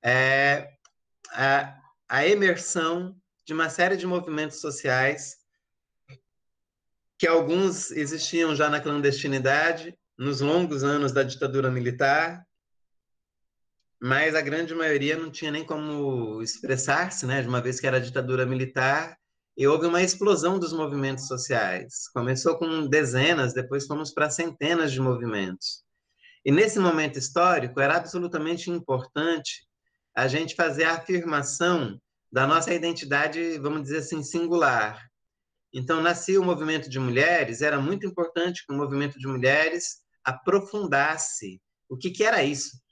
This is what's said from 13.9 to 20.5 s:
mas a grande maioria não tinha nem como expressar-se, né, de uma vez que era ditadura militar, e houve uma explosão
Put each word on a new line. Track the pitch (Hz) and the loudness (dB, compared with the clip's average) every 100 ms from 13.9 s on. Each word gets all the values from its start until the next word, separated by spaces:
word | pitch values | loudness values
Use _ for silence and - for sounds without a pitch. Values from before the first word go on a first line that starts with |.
| _ | _
mas | 123 135 156 156 | 0 2 2 2
a | |
grande | 143 156 165 | -2 -2 -4
maioria | 165 160 143 139 160 | -2 0 0 0 -2
não | 160 | -4
tinha | - 156 | -8 -6
nem | 147 156 | -6 -6
como | 156 151 147 143 131 113 107 | -8 -6 -4 -2 -2 -4 -6
expressar-se, | 113 - - 131 - 143 180 - 127 | -8 -8 -4 -2 0 0 0 -4 -4
né, | 135 | -2
de | 120 | 0
uma | 123 | -2
vez | 123 127 | -2 -4
que | 135 | 0
era | 127 | 0
ditadura | 120 135 127 127 127 | 0 -4 -2 0 0
militar, | 131 131 131 131 143 170 - _ _ _ - | -2 -4 0 0 0 -2 -12 _ _ _ 2
e | 135 | 4
houve | 156 170 | 4 4
uma | 170 | 2
explosão | 180 - 202 185 160 | 2 2 2 4 2